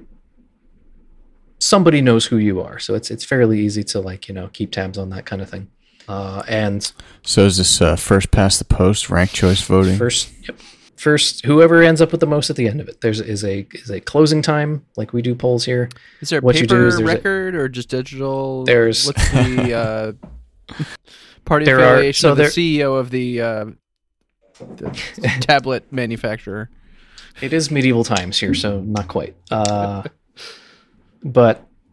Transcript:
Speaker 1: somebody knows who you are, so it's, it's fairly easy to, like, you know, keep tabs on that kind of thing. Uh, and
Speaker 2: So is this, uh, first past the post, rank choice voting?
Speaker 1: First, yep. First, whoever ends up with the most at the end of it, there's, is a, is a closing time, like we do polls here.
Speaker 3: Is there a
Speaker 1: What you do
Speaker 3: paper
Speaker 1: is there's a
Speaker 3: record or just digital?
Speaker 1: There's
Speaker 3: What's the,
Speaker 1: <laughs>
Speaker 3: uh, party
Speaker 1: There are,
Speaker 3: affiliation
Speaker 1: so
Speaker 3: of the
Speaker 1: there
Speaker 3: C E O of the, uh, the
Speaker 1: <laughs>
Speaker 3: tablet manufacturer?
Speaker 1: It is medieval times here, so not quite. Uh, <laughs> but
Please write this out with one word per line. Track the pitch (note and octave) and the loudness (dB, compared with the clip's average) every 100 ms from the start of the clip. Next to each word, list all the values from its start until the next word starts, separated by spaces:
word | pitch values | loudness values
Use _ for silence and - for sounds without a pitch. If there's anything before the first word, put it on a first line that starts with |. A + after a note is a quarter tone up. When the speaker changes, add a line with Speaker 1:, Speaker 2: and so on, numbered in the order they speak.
| - - _ _ _ _ _ _ _ - _ _ _ _ _ - | -8 -20 _ _ _ _ _ _ _ -20 _ _ _ _ _ -8
Speaker 1:
somebody | - G3+ F3 D3 | 0 2 4 4
knows | C3 A2+ - | 4 2 2
who | A2+ | 0
you | G#2 F#2 | 0 0
are, | F#2 G2 | -6 -10
so | - | -6
it's, | G#2+ - | -6 -6
it's | A2 | -10
fairly | - C3 A2+ G#2+ | -4 2 2 2
easy | G#2 G#2 | -2 -4
to, | G2+ G#2+ | -6 -6
like, | F#2 F#2+ - | -8 -12 -14
you | |
know, | F#2+ F2 | -14 -14
keep | - G2+ | -10 -8
tabs | - F#2+ G2 | -6 -8 -8
on | F#2+ | -10
that | F#2+ | -12
kind | - G2 | -10 -12
of | F#2 | -10
thing. | F#2+ G2+ _ _ _ - | -14 -16 _ _ _ -12
Uh, | G2 G2 G2 - | -10 -10 -10 -6
and | A2 G#2+ G2+ - - - _ | -2 -2 -4 -8 -12 -20 _
Speaker 2:
So | - - | -2 4
is | G2 F#2 | 4 4
this, | F2+ - | 0 2
uh, | E2+ | 2
first | F2 - G2 - | 2 2 0 2
past | - G2 - | 2 2 0
the | |
post, | - - F#2 G2+ - | 0 2 2 0 -2
rank | F2 F#2 | 0 0
choice | - F#2+ G2 | 2 2 2
voting? | - F#2+ F#2+ F#2+ | 2 2 2 2
Speaker 1:
First, | A#2+ - - - - | 0 -2 -6 -12 -20
yep. | - - _ _ - | -20 -20 _ _ -4
First, | D3+ D3+ - - | 2 2 0 -2
whoever | B2+ D3+ E3 E3+ | 2 6 8 8
ends | E3 D#3+ | 6 6
up | E3 | 2
with | - | 2
the | D3+ | 0
most | D3 - | 0 -2
at | C#3+ | -2
the | A#2 | -2
end | C#3+ | -2
of | C3+ | -10
it, | - | -6
there's, | A#2 G#2+ | -4 -2
is | G#2+ G2+ | -4 -6
a, | G2+ G2 G2 | -4 -6 -8
is | - A#2 | -16 -12
a | F#2+ | -12
closing | - D3 D#3 D#3 | -2 2 4 2
time, | D3+ D3+ D3 D3+ - - | 0 -2 -2 -6 -10 -10
like | A2 | -6
we | A#2+ | -4
do | B2 | -4
polls | B2 B2+ A#2+ B2+ | -2 0 0 0
here. | B2 B2 - _ _ | -2 -4 -8 _ _
Speaker 3:
Is | D3 | -4
there | D#3+ | 0
a | |
Speaker 1:
What | B2+ B2 | 2 2
you | A#2+ | 4
do | |
Speaker 3:
paper | A#2+ A#2+ | 4 4
Speaker 1:
is | A2 | 2
there's | E3 | 0
a | |
Speaker 3:
record | E3 G3 F#3+ F#3 | 0 -2 -2 -4
or | F3 C3 | -4 -4
just | B2 A#2+ | -6 -8
digital? | B2+ C3 C3+ C3+ C3+ C3+ C3 | -8 -8 -8 -6 -6 -6 -4
Speaker 1:
There's | C3 A#2+ A2+ A2 C#3+ | 2 4 4 2 -2
Speaker 3:
What's | - - | 0 2
the, | C3+ B2 B2+ B2 | 2 2 0 -2
Speaker 1:
<laughs> | A#2 A2+ A2 A2 G#2+ - - - _ - | -2 -4 -4 -8 -10 -18 -20 -20 _ -16
Speaker 3:
uh, | - D3+ - _ - - _ | -12 -12 -14 _ -20 -20 _
party | - D3+ D3+ | -2 0 4
Speaker 1:
There | C3 | 6
are, | B2+ C3 | 6 6
Speaker 3:
affiliation | C#3 C#3 | 4 2
Speaker 1:
so | D#3 | 4
Speaker 3:
of | C#3 | 4
the | |
Speaker 1:
there | D3 | 2
Speaker 3:
C | - E3+ D3 | 2 0 2
E | |
O | C#3 | 0
of | C3+ B2 | 0 -2
the, | B2+ B2 A#2+ | -4 -4 -4
uh, | A#2 A2 G#2+ - _ _ _ _ _ _ _ _ - - | -4 -4 -8 -14 _ _ _ _ _ _ _ _ -20 -14
the | - - - - B2+ B2+ | -12 -12 -14 -6 -4 -2
Speaker 1:
<laughs> | |
Speaker 3:
tablet | B2 C#3+ C3 B2 - | 2 2 0 -6 -6
manufacturer? | C3 A#2+ A#2 A2+ A2 - G2+ A2+ _ _ _ _ - - - | -6 -6 -6 -8 -8 -10 -12 -12 _ _ _ _ -20 -20 -12
Speaker 1:
It | C3 | -4
is | D#3+ D3+ | -2 -2
medieval | D3 C3 A#2 | 0 2 2
times | A2+ G2+ F2+ G2+ | 0 -2 -2 -4
here, | G2+ | -4
so | - G#2 G2+ | -2 -4 -6
not | G2+ G#2 F#2 | -6 -6 -6
quite. | G2 - - - | -6 -8 -12 -6
Uh, | A2 G#2 G#2 G2+ G2 F#2+ - _ - - - | -2 0 -2 -4 -8 -12 -18 _ -20 -20 -20
<laughs> | _ _ _ _ _ _ | _ _ _ _ _ _
but | C#3+ B2+ A#2 - _ _ _ | -2 4 4 2 _ _ _